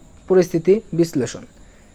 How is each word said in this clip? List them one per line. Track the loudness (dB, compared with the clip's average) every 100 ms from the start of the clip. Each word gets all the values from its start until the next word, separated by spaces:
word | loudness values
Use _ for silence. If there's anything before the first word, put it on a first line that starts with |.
| -20 -20 0
পরিস্থিতি | 0 2 0 2 0 0
বিশ্লেষণ। | -2 0 -2 -6 -8 -18 -20 -20 -20 -20